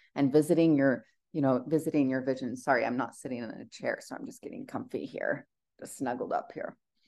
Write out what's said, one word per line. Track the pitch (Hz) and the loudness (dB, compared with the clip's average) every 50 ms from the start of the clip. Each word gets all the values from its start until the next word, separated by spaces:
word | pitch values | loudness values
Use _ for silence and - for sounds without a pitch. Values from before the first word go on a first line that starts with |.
| _ _ - | _ _ -2
and | 143 139 135 | 0 2 4
visiting | 127 151 151 151 175 156 165 165 156 139 | 6 4 6 6 6 6 6 6 6 6
your, | 135 139 127 - - _ _ _ _ _ - | 6 4 4 2 -2 _ _ _ _ _ -4
you | 165 | 0
know, | 139 135 127 127 123 147 | 2 4 4 2 0 0
visiting | 151 156 156 160 156 151 139 131 | 0 0 0 0 2 2 2 2
your | 131 131 | 2 0
vision. | 127 135 131 131 135 123 110 | 0 0 -2 -2 -2 -6 -8
Sorry, | 127 - - 135 120 113 | -4 0 2 2 2 2
I'm | 113 123 | 0 0
not | 123 123 117 - | -2 -4 -4 -6
sitting | - - 139 127 120 | -10 -10 -10 -8 -8
in | 120 107 | -8 -10
a | - - - | -10 -12 -14
chair, | 117 - - - 117 - - | -16 -14 -8 -4 -4 -4 -4
so | - - - | -6 -10 -12
I'm | - - | -12 -12
just | - - - | -12 -14 -14
getting | - - - 95 98 - | -14 -14 -12 -12 -12 -10
comfy | - - - - - 117 - | -8 -10 -8 -6 -8 -8 -8
here, | - - - - - - - - _ _ _ _ _ _ - | -8 -8 -6 -2 -2 -2 -4 -6 _ _ _ _ _ _ -18
just | - 120 - - | -16 -14 -10 -6
snuggled | 143 127 123 127 123 - | -4 -4 -4 -4 -4 -4
up | - - - - - | -4 -4 -4 -6 -10
here. | 156 - - - _ _ _ _ _ _ | -10 -10 -10 -10 _ _ _ _ _ _